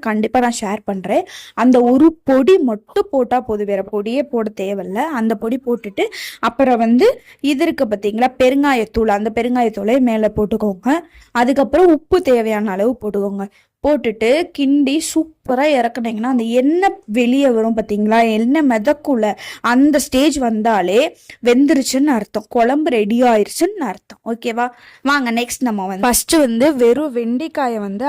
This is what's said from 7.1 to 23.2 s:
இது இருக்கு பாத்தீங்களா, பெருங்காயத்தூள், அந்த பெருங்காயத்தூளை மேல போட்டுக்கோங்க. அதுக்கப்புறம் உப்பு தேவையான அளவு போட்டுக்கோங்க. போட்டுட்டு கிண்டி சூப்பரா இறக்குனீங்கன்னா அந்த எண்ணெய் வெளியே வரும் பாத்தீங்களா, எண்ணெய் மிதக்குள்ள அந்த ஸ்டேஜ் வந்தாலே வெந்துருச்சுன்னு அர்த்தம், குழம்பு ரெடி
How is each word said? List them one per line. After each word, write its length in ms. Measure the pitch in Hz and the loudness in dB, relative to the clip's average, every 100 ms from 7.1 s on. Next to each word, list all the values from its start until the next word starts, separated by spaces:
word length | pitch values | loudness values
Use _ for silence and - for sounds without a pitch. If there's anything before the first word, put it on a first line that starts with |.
| - - _ | 2 -8 _
இது 180 | 277 285 | -4 0
இருக்கு 240 | 330 320 262 | -2 -2 -4
பாத்தீங்களா, 440 | 208 208 214 254 254 | -2 -4 -2 -2 2
பெருங்காயத்தூள், 800 | 254 277 285 262 214 - 220 202 | 2 2 2 0 -2 -2 0 0
அந்த 140 | 220 | -2
பெருங்காயத்தூளை 640 | 214 233 247 233 208 202 269 | -4 -2 0 0 -2 0 2
மேல 300 | 247 220 214 | 2 0 -2
போட்டுக்கோங்க. 560 | 214 208 220 214 185 247 320 339 - _ 233 | -2 -2 -2 -4 -4 -2 -2 -4 -18 _ -2
அதுக்கப்புறம் 560 | 247 277 269 302 359 | 0 2 0 4 4
உப்பு 280 | 302 - 370 | 4 2 0
தேவையான 480 | 349 240 220 214 214 | 2 2 2 -2 -2
அளவு 220 | 185 220 254 | -2 -2 -2
போட்டுக்கோங்க. 500 | 208 202 202 196 196 _ _ _ | -6 -4 -4 -6 -10 _ _ _
போட்டுட்டு 440 | 277 294 233 220 226 294 349 | -2 0 -2 -2 0 2 0
கிண்டி 420 | - 269 285 269 302 | -2 0 2 2 -2
சூப்பரா 600 | 320 320 320 _ - 254 302 | -2 -4 -4 _ -4 0 2
இறக்குனீங்கன்னா 600 | 277 233 240 226 220 240 | 2 0 -4 -6 -4 -2
அந்த 140 | 254 226 | -2 0
எண்ணெய் 400 | 240 269 339 392 381 - | 0 2 2 0 -2 -4
வெளியே 380 | 214 240 269 277 | 0 2 2 2
வரும் 260 | 226 226 226 | 2 0 -2
பாத்தீங்களா, 440 | 214 208 214 226 226 | -4 -2 0 2 2
எண்ணெய் 340 | 214 226 302 285 | 0 0 2 2
மிதக்குள்ள 600 | 220 214 302 302 247 214 202 - - | 0 0 -2 -2 -2 -2 -4 -12 -8
அந்த 360 | 226 247 294 294 | 0 4 4 2
ஸ்டேஜ் 380 | - 254 302 302 | 0 2 2 2
வந்தாலே 600 | 240 220 220 214 180 208 330 - - - | -2 0 0 0 2 2 0 -4 -20 -4
வெந்துருச்சுன்னு 680 | 233 240 285 294 247 262 302 | 2 4 4 2 0 0 0
அர்த்தம், 320 | 240 202 208 - | 0 -4 -8 -4
குழம்பு 400 | 247 233 294 302 | 0 2 0 0
ரெடி 280 | 240 214 233 | 0 0 2